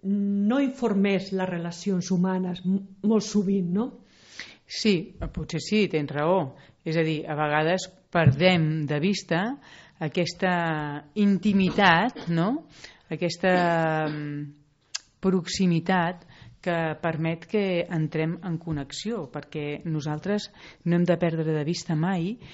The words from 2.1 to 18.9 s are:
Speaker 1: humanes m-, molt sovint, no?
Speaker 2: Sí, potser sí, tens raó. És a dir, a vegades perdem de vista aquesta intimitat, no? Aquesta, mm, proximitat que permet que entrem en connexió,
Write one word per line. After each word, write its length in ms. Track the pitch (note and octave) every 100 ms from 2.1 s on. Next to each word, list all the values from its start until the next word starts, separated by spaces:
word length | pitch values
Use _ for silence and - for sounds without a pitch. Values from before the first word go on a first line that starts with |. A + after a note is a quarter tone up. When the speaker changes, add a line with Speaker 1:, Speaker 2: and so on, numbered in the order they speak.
Speaker 1:
humanes 480 | F#3+ F#3 F#3 F#3 F3+ F#3
m-, 160 | G3 - -
molt 200 | G#3 A3
sovint, 460 | G3 G#3 F#3+ G3+ F3
no? 280 | F#3 B3+ - _ _ - - - - _
Speaker 2:
Sí, 480 | - A3 F#3 A3 - E3
potser 280 | - D#3 D#3+
sí, 260 | - G#3 G3
tens 240 | D#3 C#3+
raó. 440 | D3 D3+ F#3 C#3 - - _
És 140 | - D#3+
a 60 |
dir, 200 | D#3+ D3+
a 120 | D#3 D3+
vegades 520 | D3+ D3+ D#3 F#3 - - _
perdem 760 | F3 D#3+ C3+ F3+ F3+ D#3 D#3 D3
de 140 | D3
vista 580 | F3 G3 - E3+ G#3+ C#4 - - - _
aquesta 1040 | D#3 F3+ E3+ - F#3 F3 E3+ D#3 D3 D3 - -
intimitat, 1120 | G3+ G3 G#3+ G3 F#3 - F3+ E3 A3+ - -
no? 380 | E3+ F3+ C#4+ - - - - _
Aquesta, 960 | D#3+ F3 E3+ F#3+ F3+ F3 E3+ D#3+ D#3 D#3
mm, 340 | D3+ D3 D3 D3 D3 _ _ _ - _ _
proximitat 1000 | F#3+ F#3 E3 - F#3 E3 E3+ F#3+ E3+ F3+ - - - -
que 360 | - E3+ D#3+ D#3
permet 460 | E3+ D#3 D#3+ E3 -
que 380 | G#3+ G3 F3+ E3
entrem 520 | F3 D#3 D#3 D#3+ E3+
en 140 | F3 D#3+
connexió, 720 | E3 D3+ C#3